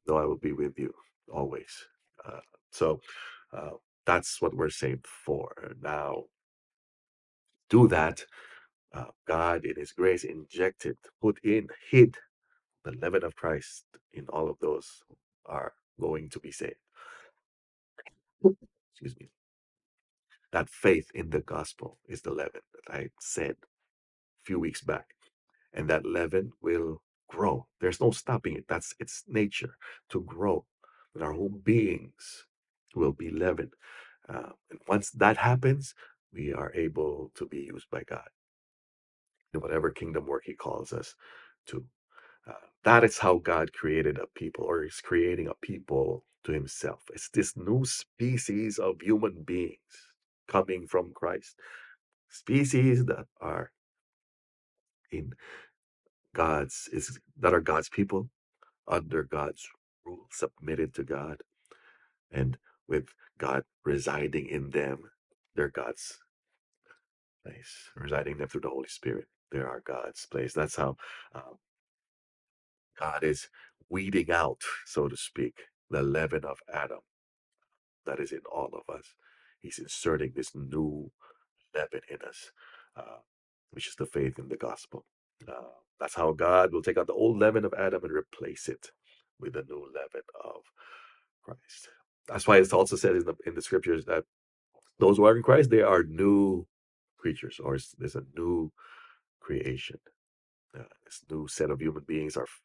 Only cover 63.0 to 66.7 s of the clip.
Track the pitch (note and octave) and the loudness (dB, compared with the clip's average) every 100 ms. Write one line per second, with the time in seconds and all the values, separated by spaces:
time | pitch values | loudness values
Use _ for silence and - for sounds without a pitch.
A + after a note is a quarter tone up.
63 | C#2 _ - - C2+ C2+ - _ D2+ C#2+ | -4 _ -20 -6 -2 -2 -4 _ -2 0
64 | C#2+ D2 D2 D2+ C#2 D2+ C#2 C#2+ C#2+ C#2 | 0 -2 -2 -4 -4 -6 -2 -2 -2 -6
65 | - _ _ _ _ - C#2+ C#2 A#1 - | -10 _ _ _ _ -4 -2 -4 -8 -10
66 | - - _ _ _ _ _ | -14 -16 _ _ _ _ _